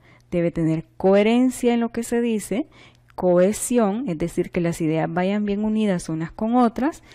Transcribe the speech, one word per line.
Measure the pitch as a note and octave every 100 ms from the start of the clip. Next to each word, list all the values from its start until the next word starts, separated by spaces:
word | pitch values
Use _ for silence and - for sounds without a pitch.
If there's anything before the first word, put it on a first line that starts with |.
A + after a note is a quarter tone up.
| _ _ _
debe | F3 E3+
tener | E3 D#3+ D#3+ - _
coherencia | F#3+ G3 G#3 A#3+ B3+ - A#3+
en | A#3
lo | A#3
que | A#3
se | A#3 A#3+
dice, | A#3+ G#3+ - G3 - - - _ _
cohesión, | - F#3 F3 F#3 G#3+ - A#3+ G#3 G#3 C4+
es | D#3+
decir, | E3+ - F3
que | F#3+
las | E3+ E3
ideas | D#3 D#3+ D#3
vayan | E3 F#3 G#3 G#3
bien | G3+
unidas | G#3+ G#3+ G#3+ F3 -
unas | D#3+ E3
con | - A3 B3
otras, | A#3 A3 C#4 - -